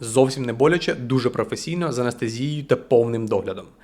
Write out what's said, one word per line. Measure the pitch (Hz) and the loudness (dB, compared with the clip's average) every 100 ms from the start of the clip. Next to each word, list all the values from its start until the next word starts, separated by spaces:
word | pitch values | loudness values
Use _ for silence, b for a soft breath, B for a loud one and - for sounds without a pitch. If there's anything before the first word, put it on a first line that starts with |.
Зовсім | 117 117 131 131 | -2 2 2 2
не | 123 | -4
боляче, | 117 147 170 - | 2 4 2 0
дуже | - 123 131 120 | -4 0 0 0
професійно, | - - 113 - 170 165 | -2 -4 -4 -6 -4 -2
з | 123 | -2
анестезією | 123 120 120 113 139 151 | -2 -2 -6 -4 -4 -4
та | 143 123 | 0 0
повним | - 120 117 113 110 | 4 4 4 0 -2
доглядом. | 107 95 95 95 _ | -2 -2 -8 -12 _